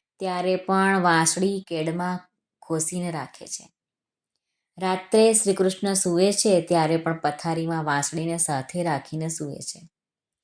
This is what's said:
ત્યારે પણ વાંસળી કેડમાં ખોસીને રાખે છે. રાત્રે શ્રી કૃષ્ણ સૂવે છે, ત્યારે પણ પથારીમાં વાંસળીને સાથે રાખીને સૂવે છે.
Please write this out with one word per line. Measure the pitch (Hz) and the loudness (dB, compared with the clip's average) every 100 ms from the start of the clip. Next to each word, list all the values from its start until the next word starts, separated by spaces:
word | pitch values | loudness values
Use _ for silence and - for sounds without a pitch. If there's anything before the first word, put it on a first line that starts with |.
| _ - | _ -8
ત્યારે | 190 180 180 185 | -4 -2 0 0
પણ | 185 190 190 190 | 2 2 4 4
વાંસળી | 175 165 165 180 190 196 - | 4 4 2 2 0 -2 -4
કેડમાં | 165 160 175 180 180 - _ _ _ | -4 -2 -2 -4 -6 -10 _ _ _
ખોસીને | - 160 160 180 175 | -6 -4 -2 -4 -6
રાખે | 160 127 - - | -6 -10 -14 -14
છે. | - - _ _ _ _ _ _ _ _ _ _ - | -14 -16 _ _ _ _ _ _ _ _ _ _ -6
રાત્રે | 185 185 - 220 220 | -4 -4 0 4 6
શ્રી | 220 196 | 4 2
કૃષ્ણ | 190 185 185 202 | 2 0 0 -2
સૂવે | 190 180 170 196 | 0 0 4 2
છે, | 202 214 180 | 2 4 4
ત્યારે | 170 170 156 165 | 4 2 2 0
પણ | 165 160 | 0 -2
પથારીમાં | 147 143 170 165 165 165 | -4 -4 -4 -2 -2 -4
વાંસળીને | 151 143 143 160 165 165 | -2 -2 -2 -4 -4 -2
સાથે | - 139 131 180 | -2 -4 -4 -4
રાખીને | 170 143 - 156 160 | -2 -2 -4 -8 -6
સૂવે | 160 147 - | -6 -8 -10
છે. | - - - _ _ _ _ _ | -12 -14 -18 _ _ _ _ _